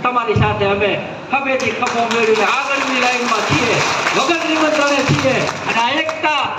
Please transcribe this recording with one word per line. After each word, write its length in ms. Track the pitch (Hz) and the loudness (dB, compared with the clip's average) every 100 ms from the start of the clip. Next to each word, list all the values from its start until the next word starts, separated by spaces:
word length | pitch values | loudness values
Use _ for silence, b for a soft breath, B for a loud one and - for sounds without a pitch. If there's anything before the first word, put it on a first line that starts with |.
તમારી 360 | 247 254 226 202 | 0 0 2 2
સાથે 220 | 214 208 202 | 2 2 0
અમે 180 | 202 202 156 - - - | 2 0 0 -6 -10 -2
ખભેથી 420 | 262 269 262 233 220 | -2 0 0 0 -2
ખભો 220 | 240 233 226 | -2 0 0
મેળવીને 320 | 233 220 220 202 254 | 2 2 2 2 0
આગળની 440 | 277 277 269 262 247 | -2 -2 0 0 0
લાઈનમાં 380 | 247 240 220 214 | 0 0 0 0
છીએ, 260 | 302 240 151 - - - 190 | 0 2 0 0 -2 -2 0
વગર 240 | 277 339 320 | 0 0 0
નિમંત્રણે 520 | 311 311 302 285 277 277 | 0 2 2 2 2 2
છીએ. 260 | - 262 233 - - - | 2 2 0 -2 -4 -4
અને 100 | 226 240 | 0 0
આ 60 | 285 | 0
એકતા 400 | 320 320 311 294 254 | -4 -2 -2 0 -2